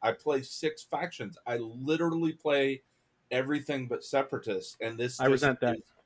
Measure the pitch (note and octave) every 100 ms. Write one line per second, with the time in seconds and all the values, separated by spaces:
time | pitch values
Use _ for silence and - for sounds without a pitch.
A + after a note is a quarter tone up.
0 | - - D3+ C#3 B2+ - D#3 D#3 - C#3+
1 | F3 - G#2 F2 - A#2+ A2+ A#2+ C3+ D#3+
2 | E3+ E3 E3 D#3+ D3+ C#3+ C3+ C3 _ _
3 | _ _ - B2+ C3 D3 C#3+ C#3 B2 A#2
4 | - C3+ C#3 A#2+ A2+ F#2+ - - A2+ A2+
5 | B2 B2+ C3+ C3+ C#3+ B2 A#2+ A2+ - _